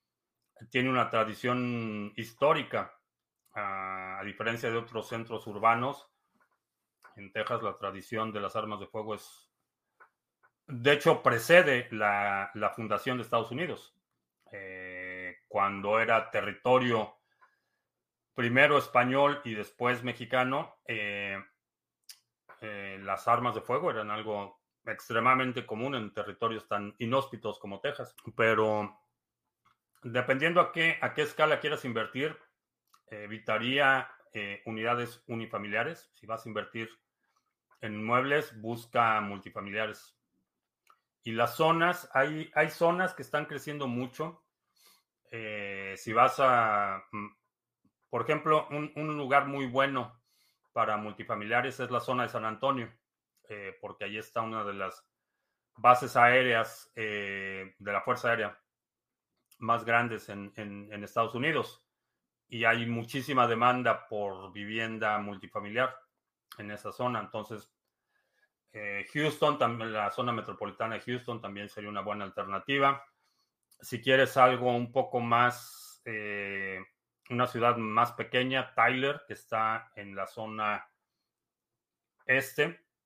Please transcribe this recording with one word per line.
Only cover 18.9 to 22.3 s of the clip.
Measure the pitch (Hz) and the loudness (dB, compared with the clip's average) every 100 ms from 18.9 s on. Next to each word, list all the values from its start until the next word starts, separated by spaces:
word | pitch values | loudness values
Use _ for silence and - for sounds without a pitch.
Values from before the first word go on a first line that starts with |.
| 127 123 135 143 143 | 4 4 4 4 2
y | 117 | -6
después | 107 101 - 120 123 | -6 -8 -2 0 0
mexicano, | 123 120 120 127 127 135 - - - | -4 -8 -2 0 2 -2 -6 -12 -8
eh, | 113 104 101 101 98 98 _ _ _ _ _ - - _ | -6 -6 -6 -6 -8 -12 _ _ _ _ _ -20 -20 _